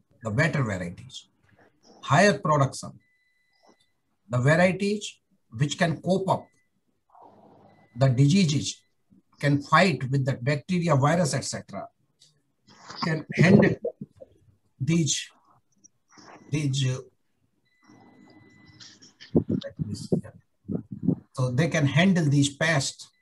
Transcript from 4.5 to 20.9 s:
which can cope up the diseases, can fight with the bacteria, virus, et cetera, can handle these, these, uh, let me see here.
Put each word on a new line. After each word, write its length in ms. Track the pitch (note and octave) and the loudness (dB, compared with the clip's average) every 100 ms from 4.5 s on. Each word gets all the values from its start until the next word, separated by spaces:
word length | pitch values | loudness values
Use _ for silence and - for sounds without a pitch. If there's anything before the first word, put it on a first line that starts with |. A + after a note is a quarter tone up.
| D#3+ F#3 F#3 G3+ G#3 - - _ _ _ A2 | 4 2 2 -2 -4 -8 -16 _ _ _ -4
which 200 | D3 - | -4 -2
can 240 | E3+ C#3+ | -2 -2
cope 280 | E3+ F#3+ F#3+ | -2 -2 0
up 180 | - - _ _ _ _ _ _ - - - - - - _ _ A#2+ | -4 -4 _ _ _ _ _ _ -20 -20 -20 -20 -20 -20 _ _ 0
the 120 | C3+ | 2
diseases, 760 | A#2+ C#3+ G3 E3 C#3+ G2 - _ _ _ _ _ - | 4 4 6 4 2 -4 -10 _ _ _ _ _ -4
can 220 | C#3+ C#3+ | 0 0
fight 480 | - D#3+ F#3+ C3 B2 | 2 2 4 0 -2
with 160 | C#3 C3 | -2 -2
the 80 | |
bacteria, 600 | C3+ A#2+ D3 - F3+ E3+ C#3 | -4 -2 -4 -2 -2 0 2
virus, 380 | C#3+ E3+ D#3 | 2 2 0
et 100 | C3 | -2
cetera, 440 | - G2+ - G2 - _ _ _ _ _ _ _ _ - - - | -6 -10 -12 -14 -14 _ _ _ _ _ _ _ _ -20 -20 -8
can 220 | E3+ D3 - - | -4 -4 -4 2
handle 400 | E3 - - - - - - _ - _ _ _ _ - | 6 8 6 0 -8 -12 -20 _ -20 _ _ _ _ -10
these, 500 | C#3 E3+ D3 - - _ _ _ _ _ _ _ _ - - - - | -2 0 0 -4 -8 _ _ _ _ _ _ _ _ -20 -20 -20 -8
these, 380 | D3 C#3+ C3+ C3 | -4 -4 -2 -2
uh, 120 | B2+ - _ _ _ _ _ _ _ _ - A#5+ B5 - A#5+ B5 _ - - - - - _ - - - | -4 -10 _ _ _ _ _ _ _ _ -20 -20 _ -20 -20 -20 _ -20 -20 -20 -20 -20 _ -2 -2 -2
let 380 | - - - G#2+ | -6 -8 -10 -10
me 60 | |
see 220 | G#2 - - | -10 -4 -6
here. 120 | - - _ _ - - - | -6 -20 _ _ -12 -12 -10